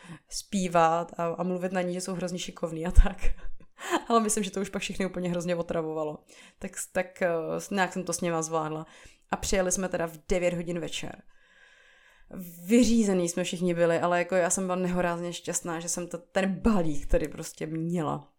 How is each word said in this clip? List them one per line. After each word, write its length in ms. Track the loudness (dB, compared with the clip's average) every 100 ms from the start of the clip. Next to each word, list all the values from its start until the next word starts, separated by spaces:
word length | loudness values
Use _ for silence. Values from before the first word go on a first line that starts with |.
| -20 -20 _
zpívat 840 | -10 -4 -2 2 4 4 2 -2 -4
a, 80 | -4
a 180 | -2
mluvit 280 | -4 -2 -2
na 100 | -2
ní, 120 | -2
že 80 | -4
jsou 120 | -6
hrozně 260 | -6 -6 -6
šikovný 460 | -8 -8 -6 -4 6
a 60 |
tak. 260 | 8 8 4 2 2 -2 -6
<laughs> 440 | -10 -14 -2 -2 2
Ale 120 | 2
myslím, 240 | 4 0
že 80 | -2
to 100 | -4
už 80 | -4
pak 120 | -6
všechny 240 | -6 -2 -2
úplně 240 | -2 -2
hrozně 260 | -2 -2 -2
otravovalo. 640 | -2 -4 -2 -4 -6 -6 -14 -20 -20 _
Tak, 120 | -12 -10 -6
tak, 300 | -4 -6 -2
eh, 80 | 0 0 -2 -6
s-, 120 | -4
nějak 240 | 0 0
jsem 100 | -2
to 100 | -4
s 80 | -2
něma 200 | -2 -2
zvládla. 440 | -2 -2 -2 -6 -10 -18 -20 _ _
A 40 | -6
přijeli 360 | 0 0 2
jsme 180 | 0 -2
teda 180 | -4 -4
v 100 | -8 -2
devět 240 | 0 2
hodin 260 | 0 -4 -6
večer. 420 | -6 -8 -10 -12 -20 -20 _ _ -20 _ _ _ _ _ -18 -16 -14 -14 4
Vyřízený 640 | 6 8 6 4 4 2
jsme 140 | -2
všichni 300 | -4 0 0
byli, 260 | 4 4 4
ale 200 | 2 2
jako 160 | 2 2
já 140 | 2
jsem 160 | 0 -2
byla 100 | -2
nehorázně 580 | 0 0 0 -2 -6
šťastná, 460 | -8 -6 -6 -6 -6
že 100 | -4
jsem 180 | -6 -6
to, 100 | -10
ten 360 | -4 -2 0
balík 520 | 2 4 4 4 0 2
tady 220 | 2 2
prostě 380 | -6 -12 -10 -8
měla. 680 | -6 -2 -2 -2 -4 -8